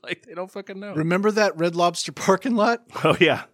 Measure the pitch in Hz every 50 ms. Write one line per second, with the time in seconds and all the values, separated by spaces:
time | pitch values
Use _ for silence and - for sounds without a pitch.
0 | - 123 175 _ _ - 160 170 180 196 - 202 196 - 196 190 196 208 190 156
1 | 156 165 175 185 196 214 208 214 214 196 156 160 165 175 165 170 170 175 170 -
2 | - - 147 - - - 190 185 - 269 240 220 208 233 233 233 _ _ - -
3 | - - - - 180 156 131 101 - -